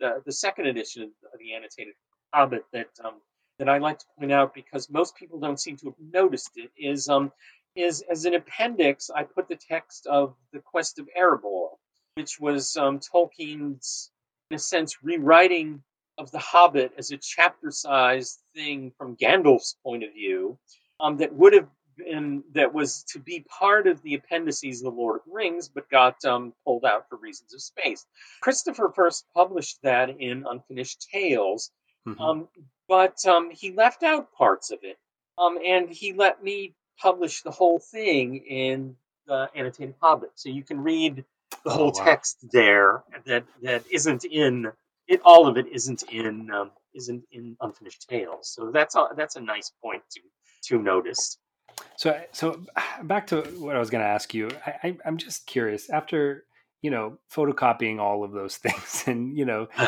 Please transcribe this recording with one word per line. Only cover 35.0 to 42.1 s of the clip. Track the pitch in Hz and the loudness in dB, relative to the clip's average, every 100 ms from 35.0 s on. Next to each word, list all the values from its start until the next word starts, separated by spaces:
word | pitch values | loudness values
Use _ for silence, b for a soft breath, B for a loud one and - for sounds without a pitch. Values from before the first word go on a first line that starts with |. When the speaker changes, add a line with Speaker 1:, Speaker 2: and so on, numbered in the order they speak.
| _ _ _ - | _ _ _ 0
Speaker 1:
um, | 175 175 | 0 0
and | 175 185 175 | 2 2 0
he | 170 202 | -6 -10
let | 190 196 - | 2 2 2
me | 196 202 196 _ _ _ | -6 -8 -10 _ _ _
published | 190 180 165 - | 0 0 -2 -6
the | - | -12
whole | - 180 170 | 2 4 4
thing | - 220 214 147 123 131 | -2 -6 0 0 0 -6
in | - 131 131 131 135 127 _ _ _ | -10 -4 -2 -4 -8 -14 _ _ _
the | 135 135 151 | -4 -4 -6
Annotated | 127 - 135 135 | -8 -8 -14 0
Hobbit. | 165 156 117 - | 2 2 0 -14
So | 143 | -12
you | 135 | -12
can | 139 147 | -10 -6
read | 147 165 160 135 131 _ _ - | -4 0 -2 -4 -14 _ _ -12
the | 151 | -6
Speaker 2:
Oh, | 147 | 2
Speaker 1:
whole | 147 | 2
Speaker 2:
wow. | - | 4
Speaker 1:
text | - | 4